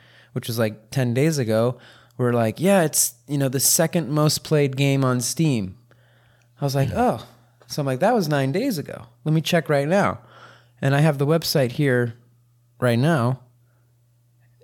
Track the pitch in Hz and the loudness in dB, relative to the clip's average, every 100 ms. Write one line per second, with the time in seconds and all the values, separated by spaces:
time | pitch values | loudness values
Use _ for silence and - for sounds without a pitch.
0 | - - _ 127 - 117 110 107 - - | -20 -20 _ -10 -6 -2 -4 -4 -8 -2
1 | 123 120 156 147 113 110 117 120 - - | 0 2 0 0 0 0 0 -2 -12 -20
2 | _ - 123 120 113 - 175 196 156 - | _ -4 0 2 0 0 2 2 2 0
3 | - - - 143 139 131 - - 160 170 | -4 -6 -6 -2 -2 0 0 2 0 -2
4 | 120 151 151 - - 156 143 131 139 135 | -2 0 0 0 0 0 0 0 0 2
5 | 131 123 117 - 160 120 92 - _ _ | 0 0 -2 -2 0 0 -4 -12 _ _
6 | _ _ _ _ _ _ 143 139 135 - | _ _ _ _ _ _ -4 0 0 0
7 | 247 123 - - _ _ - - 135 127 | 0 -2 -8 -20 _ _ -10 -6 -4 0
8 | 196 247 156 147 135 160 269 175 - - | 2 2 0 0 0 -2 -2 -4 -8 -14
9 | - _ 156 160 151 170 160 143 143 196 | -16 _ -2 0 2 -2 0 0 2 2
10 | 135 90 - - - - _ _ 135 139 | 0 -2 -12 -20 -20 -20 _ _ 0 4
11 | 160 139 143 165 - 160 123 123 143 123 | 2 2 0 0 0 0 0 0 0 2
12 | 120 113 _ _ _ _ _ _ 123 117 | 0 -6 _ _ _ _ _ _ 0 2
13 | 147 160 120 131 - _ _ _ _ _ | 2 2 0 -4 -10 _ _ _ _ _
14 | _ _ _ _ _ _ | _ _ _ _ _ _